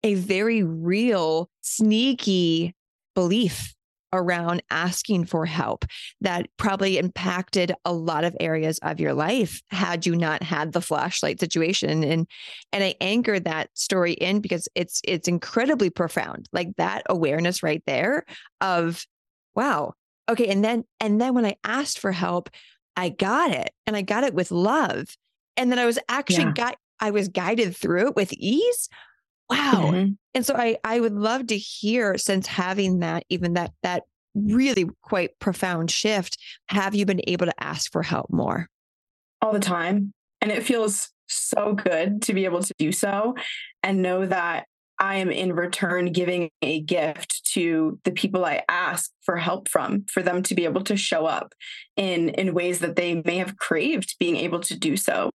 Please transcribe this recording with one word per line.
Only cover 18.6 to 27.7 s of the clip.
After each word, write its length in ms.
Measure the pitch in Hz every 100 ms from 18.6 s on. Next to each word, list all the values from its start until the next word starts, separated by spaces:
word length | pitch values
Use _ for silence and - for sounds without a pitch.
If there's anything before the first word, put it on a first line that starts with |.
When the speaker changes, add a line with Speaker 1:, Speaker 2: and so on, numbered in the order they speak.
Speaker 1:
of, 460 | 190 175 165 170 - _ _ _ _
"Wow, 400 | - 269 175 147 - _ _ -
okay." 200 | 226 226
And 140 | 196
then, 220 | 214 233 - _
and 200 | 220 208
then 140 | 254
when 120 | 247 220
I 100 | -
asked 340 | 196 247 285 -
for 140 | 202
help, 380 | 185 175 175 - - - _ _ -
I 120 | 180
got 420 | - 190 247 339
it, 200 | 147 - _ -
and 100 | 214
I 60 |
got 220 | 196 208
it 100 | 269
with 160 | 175 180
love. 680 | 170 196 294 220 - 160 - _ _ _ -
And 160 | 254
then 60 | 254
I 80 | 240
was 120 | 233 -
actually 360 | 254 277 294
Speaker 2:
Yeah. 80 | 285 151 240
Speaker 1:
gui-, 60 | - _ _
I 100 | 214
was 160 | 208 196
guided 460 | 180 180 233 214